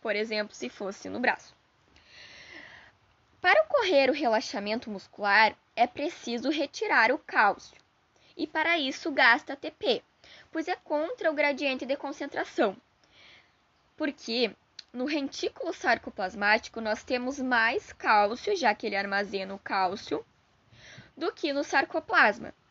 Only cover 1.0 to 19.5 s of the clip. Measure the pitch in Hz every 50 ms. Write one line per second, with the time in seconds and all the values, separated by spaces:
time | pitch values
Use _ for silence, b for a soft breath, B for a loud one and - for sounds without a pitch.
1 | - 190 185 214 247 240 190 - - - _ _ _ _ _ _ _ _ _ B
2 | B B B B B B B B B B B B B B B B B B B _
3 | _ _ _ _ _ _ _ _ - 359 392 622 640 - - 554 440 370 349 277
4 | 269 254 - 285 311 247 220 220 262 - - 220 202 208 214 233 - 240 208 190
5 | - - _ - 202 202 196 208 220 208 - - _ _ _ - 233 254 - -
6 | 285 359 - - - 240 233 240 226 262 311 302 285 285 - - 453 415 320 254
7 | 226 220 262 311 - - - 277 220 202 180 - - - - _ _ _ _ _
8 | _ _ _ b b b b - 320 - - 311 311 330 339 339 285 262 277 -
9 | - 330 277 277 269 240 233 - - - 269 - - 302 - _ - 294 226 -
10 | - _ _ B B B B B B B - 320 320 359 370 - _ - 320 294
11 | 311 339 508 - - 330 311 285 294 285 285 254 285 277 262 262 294 240 269 277
12 | - 277 269 - 277 285 - - 349 - - - 277 208 190 - _ _ _ _
13 | b b b b b b b b b b b b _ _ _ _ _ _ _ -
14 | 302 302 - - - - 226 240 247 202 190 - _ _ _ - - _ - 240
15 | 254 294 302 302 277 277 - - - - - - 539 330 381 - - 269 233 -
16 | - - - - 196 185 202 208 202 202 214 233 - - - 226 226 220 214 226
17 | - - 262 247 247 254 277 285 262 254 254 233 226 226 254 415 - - - -
18 | - 311 226 208 208 202 226 247 - - 214 370 - 226 208 - - 220 208 196
19 | 196 202 196 196 208 196 202 196 190 190